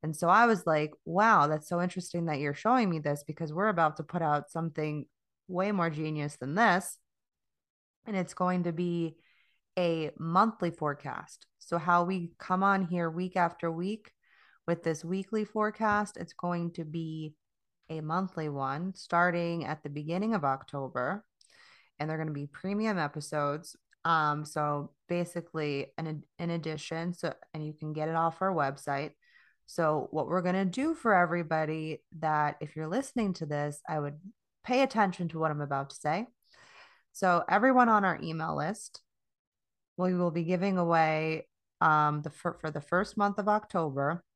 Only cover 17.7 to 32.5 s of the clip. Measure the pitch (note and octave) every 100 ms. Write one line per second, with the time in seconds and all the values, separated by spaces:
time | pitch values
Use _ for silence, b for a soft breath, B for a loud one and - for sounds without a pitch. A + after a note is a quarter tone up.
17.7 | _ _ D#3+ D3+ E3+ F#3+ - D3+ C#3 C3+
18.7 | C#3+ F3+ F#3+ - E3+ F3+ F3 E3+ E3+ C#3+
19.7 | D#3 D3 C#3+ D3+ F3 A3 G#3+ C#3+ C3+ -
20.7 | C#3+ C3 B2+ B2+ G3+ _ _ b b b
21.7 | b b _ D3+ D#3 D#3 C#3+ C#3+ - F#3
22.7 | G3+ A3 F#3+ D3 D#3 D3 D3+ C#3+ D3+ -
23.7 | - _ _ E3+ E3 D3+ D3 D3 - D3
24.7 | D3 C#3+ _ _ F3 F3 F3 E3+ D#3+ D3+
25.7 | C#3 C#3 - D#3+ D#3 - - E3+ E3+ D#3
26.7 | D#3 - E3 E3+ F3 E3 - - D#3 D3+
27.7 | D3+ D3+ D#3 D#3 E3 E3 E3 F#3+ F3 C#3
28.7 | C#3+ - C#3 D3+ _ b b b b _
29.7 | - D#3+ D#3 - D#3 C3+ F3+ F3 F#3 F#3+
30.7 | F3+ D4 D#4+ A#3 F#3+ F3 F3 D#3+ D#3+ D#3
31.7 | D#3+ D#3 D3+ _ D#3+ D#3 D3+ D3